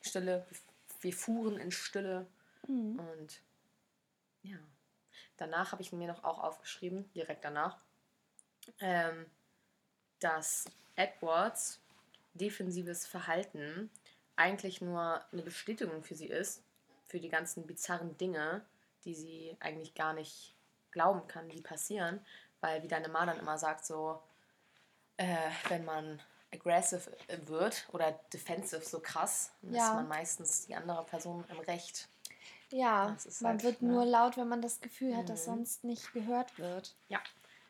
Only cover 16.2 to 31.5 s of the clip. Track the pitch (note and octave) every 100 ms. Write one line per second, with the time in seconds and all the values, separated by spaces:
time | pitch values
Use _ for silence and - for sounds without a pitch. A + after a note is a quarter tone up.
16.2 | D#3 D#3+ G3 - _ _ _ _ - F3
17.2 | E3+ D#3+ F3 - D#3+ E3+ - F3 E3 D3
18.2 | F3+ D#3+ D3+ F#3+ - _ _ _ F3 D#3+
19.2 | D#3+ D#3+ D#3+ E3 D#3+ D#3 D#3 - D#3 D#3+
20.2 | D#3 - - - _ _ _ F3 F3 F#3+
21.2 | - E3 E3 E3 - D#3 - G#3 E3+ G3+
22.2 | - - - - E3 D#3 E3 D#3+ D#3+ E3
23.2 | F3 E3 D3+ D#3 D#3 D#3 - D#3+ D#3 D#3
24.2 | - _ _ _ _ _ _ _ _ -
25.2 | F3+ E3 D#3+ E3 - F3 D#3+ D#3 D#3 D3+
26.2 | - - - - F3+ E3+ F3 F3+ - -
27.2 | - E3+ D3+ D#3+ G#3 - - F3 D#3+ D#3
28.2 | - - - E3+ - E3 - D#3+ - D#3+
29.2 | F3 - - - - A#3+ A3+ A3 B3 D#3
30.2 | F3 - E3+ - - - E3+ F3 A3 E3
31.2 | F3 F3 E3+